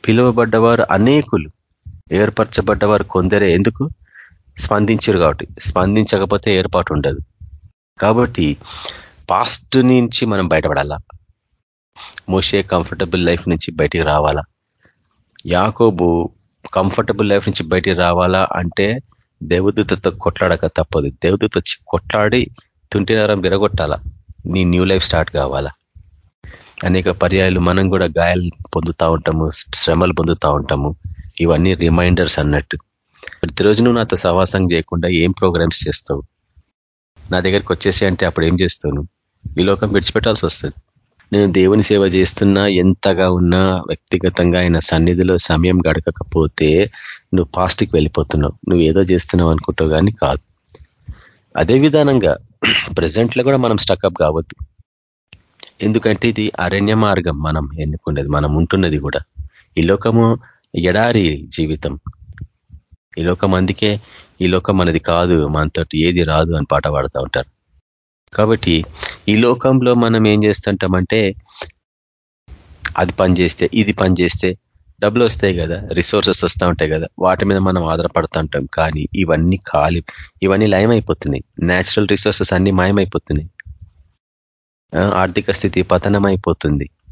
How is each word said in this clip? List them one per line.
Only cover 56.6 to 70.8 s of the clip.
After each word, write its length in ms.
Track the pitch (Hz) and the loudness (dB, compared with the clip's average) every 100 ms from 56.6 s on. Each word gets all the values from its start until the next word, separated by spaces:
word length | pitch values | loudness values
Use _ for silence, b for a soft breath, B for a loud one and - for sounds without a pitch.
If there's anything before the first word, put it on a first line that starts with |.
అరణ్య 340 | 87 98 101 | -4 0 0
మార్గం 480 | 110 104 95 85 73 | 2 2 0 -2 -4
మనం 260 | 78 78 71 78 | -2 -2 -4 -6
ఎన్నుకున్నది, 480 | 76 76 - 73 69 | -6 -6 -6 -4 -2
మనం 260 | 73 76 | -2 0
ఉంటున్నది 440 | 76 80 98 90 76 | 0 0 0 0 -2
కూడా. 220 | 69 - - - - b b - | -4 -6 -8 -16 -16 b b -2
ఈ 40 | |
లోకము 560 | 85 101 113 113 113 117 b b b - | 0 0 2 2 2 0 b b b -2
ఎడారి 680 | 90 95 117 113 87 73 65 | 0 2 2 2 0 -2 -8
జీవితం. 500 | - 78 78 - 69 - - - - - _ _ - _ - _ - | -6 -4 -4 -6 -8 -14 -20 -20 -20 -20 _ _ -20 _ -20 _ -4
ఈ 40 | |
లోకం, 320 | 85 90 98 | -2 0 0
అందుకే 460 | 92 92 101 107 104 B B B _ | 2 0 0 -2 -2 B B B _
"ఈ 60 | 92 | 0
లోకం 320 | 92 - 95 | 0 0 2
మనది 200 | 87 82 | 2 0
కాదు, 480 | - 85 90 82 73 | 0 0 2 2 2
మనతోటి 640 | 76 78 - 80 78 82 | 0 -2 -2 -4 0 0
ఏది 140 | 90 | 0
రాదు" 300 | 80 78 82 | 0 0 0
అని 140 | 80 71 | -2 0
పాట 160 | 71 76 | -2 0
పాడుతూ 320 | 73 69 69 | -2 -4 -6
ఉంటారు. 400 | 65 - - _ _ _ _ _ _ _ _ | -6 -6 -8 _ _ _ _ _ _ _ _
కాబట్టి 500 | - 107 113 - 82 - B B B - | -2 0 2 2 0 -2 B B B 0
ఈ 80 | 107 | 2
లోకంలో 580 | 120 123 131 131 123 | 2 2 2 2 4
మనం 320 | 120 117 113 110 | 2 2 4 4
ఏం 180 | 104 | 4
చేస్తుంటామంటే 880 | 107 98 - 98 | 2 0 -2 -2